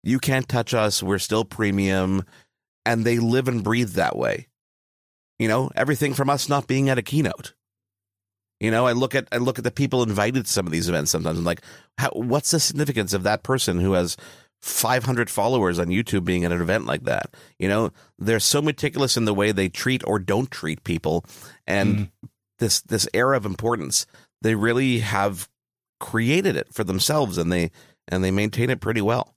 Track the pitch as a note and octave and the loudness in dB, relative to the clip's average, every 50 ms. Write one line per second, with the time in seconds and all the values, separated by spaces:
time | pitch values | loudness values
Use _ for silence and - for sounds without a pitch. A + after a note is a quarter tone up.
0 | - - B2 C3 - - C3+ C3 B2+ - - B2 A#2 - - A#2 G#2+ G#2 G2 - | 0 0 0 0 2 2 0 0 0 0 0 -2 0 2 0 2 2 2 0 -2
1 | - F#2 G2+ F#2 - - G#2+ A2 A2 - - - A2 G2+ G2 G2 G2 F#2+ F#2+ F#2+ | 0 0 0 0 0 0 0 0 0 -2 -2 -2 0 0 2 2 2 2 2 2
2 | F#2 F#2+ F#2+ F#2+ F#2+ _ - - _ _ _ _ _ _ _ _ _ A2 A#2 A2+ | 2 2 0 0 -2 _ -14 -20 _ _ _ _ _ _ _ _ _ 0 0 2
3 | A2 A#2 A#2 A#2 A#2 A2+ A#2+ C3 C3 C3 B2 A#2 F#2+ G2+ A2+ A#2+ B2 G#2 F2+ F#2+ | 2 2 2 2 2 2 2 2 2 0 -2 -2 0 0 2 2 0 0 0 0
4 | E2+ C2 - G1+ B1 A#1 - - - _ _ _ _ _ _ _ _ _ _ _ | 0 0 0 -2 -2 -2 -2 -4 -8 _ _ _ _ _ _ _ _ _ _ _
5 | _ _ _ _ _ _ _ _ A2+ A2 G#2+ B2 C3 - - - C3 C3+ D3+ A#2 | _ _ _ _ _ _ _ _ 0 0 2 0 0 -2 -2 -2 0 0 0 0
6 | D3+ C#3+ C3+ C#3+ C#3 C3+ C#3+ C3+ - - C#3+ C#3+ C3 - C3+ C3+ C#3 C3+ C3 B2 | 0 -2 0 0 0 0 0 0 0 0 0 0 0 0 0 2 2 2 2 0
7 | G#2 - C3 D3+ D3+ G2+ - - - - _ _ _ _ _ _ _ _ _ _ | -2 -2 -2 0 0 0 -2 -6 -14 -20 _ _ _ _ _ _ _ _ _ _
8 | _ _ _ _ _ _ _ _ _ _ _ _ G#2+ A2 A2+ A2+ B2 B2+ A#2+ A#2+ | _ _ _ _ _ _ _ _ _ _ _ _ -2 2 2 4 4 2 2 2
9 | C3 B2+ - C#3 A#2+ - - A#2+ B2 C3 B2+ - A#2 B2+ - - C#3 C3 - B2+ | 0 0 0 -2 -2 -2 -2 0 0 0 -2 -2 -4 -4 -2 0 -2 0 2 2
10 | A#2+ A2 G#2 G2+ G#2 A2 B2+ C3+ G#2+ - - G#2 F#2 F2 D#2 E2 E2+ E2+ F2 D#2 | 2 2 2 2 2 2 2 0 -2 0 -2 -2 -2 0 -2 -2 0 0 0 0
11 | D2 D2+ - E2 E2+ E2 D#2+ E2+ E2 E2+ E2+ E2+ - - - - - _ _ - | 0 0 -2 0 0 -2 -2 -2 -2 -2 -2 -4 -6 -20 -20 -20 -20 _ _ -4
12 | B2+ C3+ - - A#2+ B2 A#2+ D3 - - - D#3+ - - - C#3 D3+ C#3+ C3 A#2 | -4 -2 -2 -4 -2 0 0 0 0 0 0 0 0 0 0 -2 -2 0 0 -2
13 | G2+ F2 G2 G2 F#2 G2+ G#2+ A2 - - C3 C3 - - F2+ F2 F2+ F#2+ F#2+ F2+ | -2 0 -2 0 0 0 0 0 0 -2 -2 0 0 0 0 2 2 2 2 2
14 | F2+ E2+ - - - - - - - _ _ _ - - - - - A2+ B2+ B2+ | 2 0 -4 -8 -12 -20 -20 -20 -20 _ _ _ -10 -6 -4 -2 0 2 2 2
15 | A2+ C3 B2+ A#2 A#2 - - - G2+ A#2 B2+ B2 G2+ F2+ F2 E2+ F2+ E2+ F2+ G2+ | 2 0 0 0 0 0 0 0 2 2 2 4 2 2 2 0 0 0 0 0
16 | A#2 - - G2+ F2 F2 F2+ F2+ F2 F2 F2 F2 F2 E2 G2 A2 - A1+ C#2 - | 0 0 -2 -2 0 0 0 0 2 0 0 0 0 0 0 0 0 -2 -4 -2
17 | C3 - - G1+ - - - - - - _ _ - F#2+ G2+ G#2+ A2+ - - _ | -2 -2 -2 -2 -4 -8 -14 -20 -20 -20 _ _ -2 0 2 2 0 -2 -4 _
18 | - _ _ - F#2+ G#2 A2+ A2 - - - D3 D3 D3+ C#3 - - D3 - C#3+ | -20 _ _ -6 0 0 0 2 2 2 2 2 2 0 -2 0 -4 -4 0 0
19 | C#3 B2+ - B2 A2+ G#2+ G#2 G2 G2+ G#2+ G#2+ F#2+ F#2+ F#2 - - - B2+ C3 B2+ | 0 0 2 0 2 0 2 2 2 2 2 2 0 0 -2 -2 -2 0 0 0
20 | - - G#2 G#2 F#2 F2+ G2+ A2 C3 C3 - - - D#2+ D#2 - _ - E2+ D#2+ | 0 -2 -2 -2 0 0 0 0 0 -4 -8 -8 -6 -6 -6 -6 _ -4 -4 -2
21 | - D#2+ D#2+ E2+ - - - - - - - - _ - F2+ G2+ G2 G2+ G#2+ G#2 | 0 0 -2 -2 -4 -6 -20 -20 -20 -20 -20 -18 _ -2 0 0 2 2 0 0
22 | G#2 F#2+ _ _ - - _ _ _ _ _ _ A#2+ G#2+ - - - - A2+ G#2+ | -2 -4 _ _ -20 -20 _ _ _ _ _ _ -2 0 0 -2 -2 -2 -2 -2
23 | G2 - - G#2+ B2 C3 C#3 B2+ G2+ G#2 F#2+ - A2 A#2 A#2 A2 D2+ C2+ - - | -2 0 0 0 2 2 2 0 -2 -4 -6 -4 -2 -2 -2 -2 -4 -2 -2 -4
24 | - _ _ - - _ _ _ - A2 A2+ G#2+ G#2 A2+ A#2 B2+ C3+ C3 B2 A2+ | -4 _ _ -20 -20 _ _ _ 0 0 0 2 2 2 2 2 2 2 2 0
25 | A2 G2+ G#2+ G2 G2 G#2 G2 F2+ - - _ _ _ _ _ _ _ _ _ _ | 0 -2 0 0 0 0 -2 -4 -10 -14 _ _ _ _ _ _ _ _ _ _
26 | - - - A2+ A#2 A#2 D3 F3+ G3 F#3+ A2 C#2+ - _ - - A2 F2+ F#2 F#2 | -12 -4 -2 0 2 2 2 2 2 0 0 -2 -4 _ -6 -6 -4 -2 0 0
27 | - - D3+ D#3 C#3 G#2 F2+ F2+ E2 E2+ F2+ F2 E2+ E2 _ - - - _ _ | 0 2 2 2 0 0 0 -2 0 2 2 2 0 -2 _ -12 -20 -20 _ _
28 | _ - - F#2 F#2+ F#2+ F#2+ G2 G#2 A2 G#2+ A#2+ A#2+ B2 C3 - - A2 A2+ A#2 | _ -4 -2 0 0 2 2 2 0 0 0 -2 0 0 -2 -2 -2 -2 -2 0
29 | G2+ G#2 A#2 B2 - _ _ | 0 0 0 0 -2 _ _